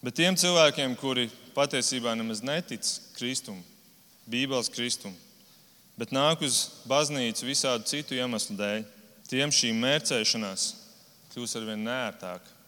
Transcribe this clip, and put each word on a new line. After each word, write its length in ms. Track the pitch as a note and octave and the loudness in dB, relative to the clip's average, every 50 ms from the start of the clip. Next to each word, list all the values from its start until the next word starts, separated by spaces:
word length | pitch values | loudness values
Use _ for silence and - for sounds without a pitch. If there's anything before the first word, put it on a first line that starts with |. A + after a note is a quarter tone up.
Bet 160 | - B2 A#2 - | -6 -6 0 2
tiem 160 | E3 F3+ F#3+ | 4 4 4
cilvēkiem, 600 | F3+ - F3 F3+ E3+ D#3+ D3 C#3 - C#3 C3 B2 A2+ | 4 4 4 8 8 8 8 6 4 0 0 -2 -2
kuri 300 | C3+ C3+ C3 B2 A#2+ A2+ - - - - - | -2 -2 0 0 0 -2 -4 -14 -20 -8 0
patiesībā 640 | C#3 C#3+ C#3+ D3+ C3+ A#2+ - C3+ B2+ A#2 A#2+ A2+ A2+ | 2 2 2 2 0 0 0 0 0 0 0 -2 0
nemaz 240 | A2+ A2+ A2 G#2 | -2 -4 -4 -4
netic 460 | A2 C3+ C#3+ E3 F3 - - G#2 - - - - - - - | -4 -2 -2 -2 -4 -6 -10 -6 -4 -4 -4 -4 -10 -16 -12
Kristum, 460 | - - B2 C3 - - - G#2 F#2 F2 - - - - - - - - - - - - | -6 -6 -4 -4 -4 -6 -8 -14 -14 -14 -18 -20 -20 -20 -20 -20 -20 -20 -20 -20 -20 -12
Bībeles 460 | - A2+ A#2+ C3+ C3+ C3+ B2+ A2+ - - | -4 -2 -2 0 0 0 0 0 -2 -4
Kristum, 400 | - A#2+ A#2+ A2+ - - G2+ F#2 F2 - - - - - - - - - - - - - - - | -4 -4 -2 -4 -4 -6 -12 -14 -14 -20 -20 -20 -20 -20 -20 -20 -20 -20 -20 -20 -20 -20 -20 -10
bet 200 | - A#2+ A2 C3 | -10 -8 -2 0
nāk 260 | C3+ C#3+ D3+ E3 D#3 | 2 4 4 4 2
uz 220 | D#3+ C#3 A#2+ - - - - - - A2+ | 0 0 0 0 -2 -2 -6 -16 -4 2
baznīcu 560 | C3 C#3 D#3 C#3+ D3 C#3 B2 A#2 A2 - - | 4 4 4 2 0 0 0 0 -2 -2 -4
visādu 400 | B2 C#3 C3 - C3+ B2 A#2 G#2+ | -2 -2 0 2 2 0 0 0
citu 320 | - - D3 D3 - C3+ B2+ | -2 -4 -4 -4 -4 -4 -2
iemeslu 400 | B2 B2 A#2+ G#2+ - - G#2 G2 | -2 -2 -2 -2 -4 -4 -4 -4
dēļ, 240 | G#2 G2+ G#2 G#2+ A2 - - - - - - - - - | -2 -2 -2 -2 -4 -8 -14 -20 -20 -20 -20 -20 -12 -4
tiem 240 | - B2+ C#3 D3 C#3+ | 0 0 0 2 2
šī 160 | - - A#2+ A2+ A2+ | 2 2 2 2 2
mērcēšanās 880 | A#2+ C3 C#3+ D3+ - - C#3 A#2+ G#2+ - - A#2 A2 G2 F#2+ F#2 - - - - - - - - - - - - - - - | 4 4 2 2 2 2 0 2 2 2 0 0 -2 -4 -2 -4 -4 -4 -4 -10 -18 -20 -20 -20 -20 -20 -20 -20 -20 -14 -10
kļūs 180 | B2 B2 A2+ - A#2 | -8 -6 -6 -6 -6
arvien 260 | A2 A2 A2 G#2 G#2+ | -6 -6 -4 -4 -4
neērtāka. 720 | A2+ B2 C3 B2+ G#2+ F#2+ - - F#2 F2+ F2+ - - - - - | -2 -2 -2 -2 -4 -6 -8 -10 -10 -10 -10 -12 -18 -20 -20 -20